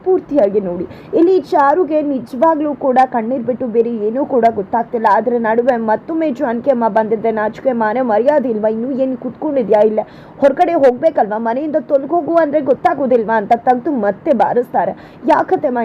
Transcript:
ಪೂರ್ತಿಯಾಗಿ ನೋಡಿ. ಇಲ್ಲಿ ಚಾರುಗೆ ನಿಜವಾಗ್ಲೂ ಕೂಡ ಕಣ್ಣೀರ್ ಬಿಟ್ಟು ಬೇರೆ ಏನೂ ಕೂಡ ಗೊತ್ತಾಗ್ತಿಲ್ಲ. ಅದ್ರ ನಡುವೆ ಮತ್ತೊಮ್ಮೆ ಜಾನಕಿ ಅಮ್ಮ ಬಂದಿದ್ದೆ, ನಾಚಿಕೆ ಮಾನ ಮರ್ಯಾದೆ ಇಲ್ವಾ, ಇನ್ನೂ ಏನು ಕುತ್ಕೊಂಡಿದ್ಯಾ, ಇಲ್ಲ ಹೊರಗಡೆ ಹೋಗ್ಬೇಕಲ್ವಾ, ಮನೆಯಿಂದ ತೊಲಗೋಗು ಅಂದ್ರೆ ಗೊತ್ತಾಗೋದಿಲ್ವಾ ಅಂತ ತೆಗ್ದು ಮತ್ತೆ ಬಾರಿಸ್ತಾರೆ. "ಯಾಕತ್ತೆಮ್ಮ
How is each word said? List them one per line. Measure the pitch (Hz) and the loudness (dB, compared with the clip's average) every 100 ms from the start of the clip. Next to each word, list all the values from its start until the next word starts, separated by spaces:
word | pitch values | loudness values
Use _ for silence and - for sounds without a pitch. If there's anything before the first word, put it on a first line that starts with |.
ಪೂರ್ತಿಯಾಗಿ | 370 370 - 294 202 202 | 0 0 0 0 2 0
ನೋಡಿ. | 185 175 180 - - | -2 -4 -8 -12 -4
ಇಲ್ಲಿ | - 339 370 | 0 2 2
ಚಾರುಗೆ | 269 349 277 320 302 311 | 2 2 4 2 2 0
ನಿಜವಾಗ್ಲೂ | 294 269 226 254 320 320 302 | -2 -4 -6 0 0 2 -2
ಕೂಡ | 277 277 254 | -2 0 2
ಕಣ್ಣೀರ್ | 262 254 220 262 | 2 0 -4 -4
ಬಿಟ್ಟು | 226 247 262 | -4 -4 -2
ಬೇರೆ | 220 233 233 | 0 0 -2
ಏನೂ | 208 233 285 | -4 -2 -2
ಕೂಡ | 269 226 | 2 2
ಗೊತ್ತಾಗ್ತಿಲ್ಲ. | 226 190 233 233 240 220 | 0 -4 -4 -4 -2 2
ಅದ್ರ | 202 220 240 | 2 2 -2
ನಡುವೆ | 226 226 240 240 | 0 0 0 0
ಮತ್ತೊಮ್ಮೆ | 220 214 220 320 320 | 0 -2 -2 -4 -2
ಜಾನಕಿ | 247 277 233 240 | -2 -4 -2 0
ಅಮ್ಮ | 247 226 | 0 0
ಬಂದಿದ್ದೆ, | 208 220 220 226 | 0 0 -2 -2
ನಾಚಿಕೆ | 220 214 220 269 | -2 -2 -4 -4
ಮಾನ | 233 220 226 | -2 0 0
ಮರ್ಯಾದೆ | 254 208 240 302 254 | 0 0 2 2 0
ಇಲ್ವಾ, | 214 214 | -2 -2
ಇನ್ನೂ | 220 240 | -2 -4
ಏನು | 262 262 247 | -2 -4 -4
ಕುತ್ಕೊಂಡಿದ್ಯಾ, | - - 302 277 202 214 | -8 -8 -4 -2 2 4
ಇಲ್ಲ | 214 214 - - - - | 4 0 -6 -10 -20 0
ಹೊರಗಡೆ | 277 269 359 | 0 2 2
ಹೋಗ್ಬೇಕಲ್ವಾ, | 339 269 247 320 311 220 214 | 4 2 2 0 0 0 -2
ಮನೆಯಿಂದ | 233 240 311 302 | -2 -4 -2 -4
ತೊಲಗೋಗು | - 285 269 339 285 | 0 -2 0 -2 0
ಅಂದ್ರೆ | 339 311 294 | 0 2 0
ಗೊತ್ತಾಗೋದಿಲ್ವಾ | 269 254 359 294 269 247 214 226 | 0 0 0 0 0 0 2 -2
ಅಂತ | 202 233 | -2 -2
ತೆಗ್ದು | 262 254 254 | 0 0 0
ಮತ್ತೆ | 277 202 202 - | -2 -2 -2 -2
ಬಾರಿಸ್ತಾರೆ. | 247 180 190 247 226 180 - - - 247 | 0 2 0 -2 -2 -2 -4 -12 -6 0
"ಯಾಕತ್ತೆಮ್ಮ | 294 - 359 285 247 | 2 2 0 0 -2